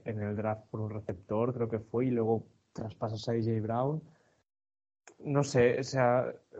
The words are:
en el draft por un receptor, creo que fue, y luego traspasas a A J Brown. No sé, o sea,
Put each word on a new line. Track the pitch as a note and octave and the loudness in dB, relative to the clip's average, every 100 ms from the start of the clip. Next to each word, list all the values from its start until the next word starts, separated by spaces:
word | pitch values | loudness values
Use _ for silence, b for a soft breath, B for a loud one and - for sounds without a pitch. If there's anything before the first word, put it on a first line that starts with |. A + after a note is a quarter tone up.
en | A#2+ A2 | -8 -4
el | G#2 G#2 | -4 -2
draft | G#2+ G#2+ - | -2 -4 -6
por | A2 | -8
un | G#2+ | -6
receptor, | G#2+ - F#2 - G#2+ A#2+ | -6 -8 -10 -4 0 0
creo | B2 A2+ | 0 -2
que | A2 | -4
fue, | - A#2 C3 | -4 0 0
y | |
luego | A#2+ A2 A2+ - _ _ | 2 2 0 -2 _ _
traspasas | - A2 - A2 A2 - | -10 -10 -6 -6 -4 -2
a | |
A | A#2 | -2
J | A2+ A2+ | 0 0
Brown. | G#2+ A#2 C3+ D#3 - _ _ _ _ _ _ _ _ _ - - | -2 0 0 -2 -8 _ _ _ _ _ _ _ _ _ -20 -10
No | D3 C#3+ | 0 2
sé, | C#3 B2+ A#2+ B2+ | 4 6 6 4
o | |
sea, | C3 C3+ B2 B2 A#2+ - _ | 0 2 4 4 2 -6 _